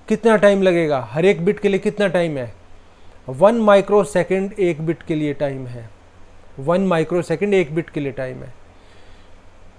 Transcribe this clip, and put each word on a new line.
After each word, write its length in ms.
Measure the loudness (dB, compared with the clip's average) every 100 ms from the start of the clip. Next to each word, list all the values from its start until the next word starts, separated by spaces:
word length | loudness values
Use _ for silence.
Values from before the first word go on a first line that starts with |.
| -4
कितना 300 | 0 2 4
time 240 | 4 4
लगेगा? 380 | 2 2 2 -2
हर 260 | -4 0 2
एक 200 | 2 0
बिट 140 | 0
के 100 | 0
लिए 100 | 0
कितना 280 | -2 -2 0
time 300 | 0 -2 -4
है? 160 | -8 -14 -20 -20 -20 -20 -20 -18 -12
One 260 | 2 4 4
microsecond 1000 | 4 4 4 2 2 0 0 -2 -4
एक 280 | -2 -2 -2
bit 220 | -6 -6
के 120 | -6 -4
लिए 180 | -4
time 340 | -4 -6 -6 -12
है, 220 | -14 -18 -20 -20 -20 -20 -20 -20 -8
One 220 | -2 0
microsecond 720 | 2 0 0 -2 -2 -4 0
एक 220 | 0 0 -4
bit 140 | -6
के 100 | -6
लिए 120 | -8
time 320 | -8 -10 -10
है। 100 | -16 -18 -20 -20 -20 -20 -20 -20 -20 -20 -20 -20 -20